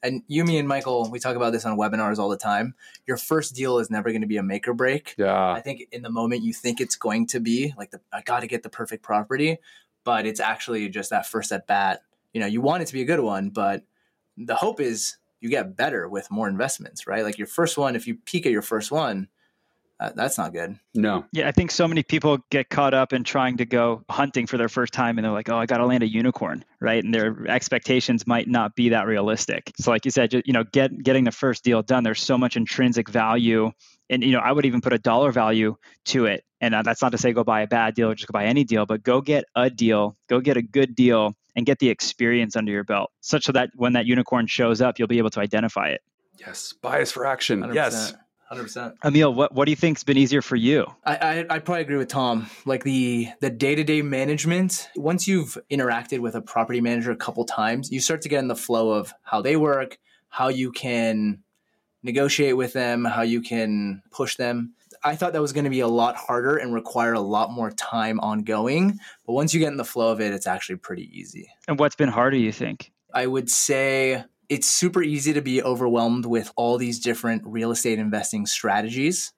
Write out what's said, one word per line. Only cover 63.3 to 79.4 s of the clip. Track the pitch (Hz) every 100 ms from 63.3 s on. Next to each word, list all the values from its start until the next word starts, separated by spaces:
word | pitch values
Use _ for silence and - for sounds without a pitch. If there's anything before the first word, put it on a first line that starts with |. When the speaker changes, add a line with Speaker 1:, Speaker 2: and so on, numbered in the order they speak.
| 117
Speaker 1:
can | 117 117 110 104 101 98 _
push | - 131 -
them. | 123 120 120 - _ -
I | 147 156
thought | 175
that | 160
was | 147
gonna | 139 143
be | 131
a | 120
lot | 117 120 120
harder | - 120 123 151
and | 127
require | 117 - 123 117
a | 117
lot | 98 104 117
more | 120 110
time | 107 - 117 110 110
ongoing. | 107 107 107 107 113 151 190 202 - - -
But |
once | 120 156
you | 160
get | 156
in | 143
the | 113
flow | 123 113
of | 110
it, | 107
it's | 98 95
actually | 92 - 92
pretty | - 90 - -
easy. | 92 - - _ -
Speaker 3:
And | 147
what's | 151 -
been | 143
harder, | 110 123 135
you | 113
think? | 104 120 104 - _ _
Speaker 1:
I | - 127
would | 131 120
say | - - 135 135 135 131 127 120 _ _
it's | 143 -
super | - 180 180
easy | 156 147 139
to | 147
be | 131 127
overwhelmed | 127 120 127 117 117 120 117
with | 117 107 -
all | 117 120
these | 123 117
different | - 113 120 113 107
real | 113 113
estate | 117 123 110
investing | 107 107 - 110 104
strategies. | - 110 101 110 120 143 180 - _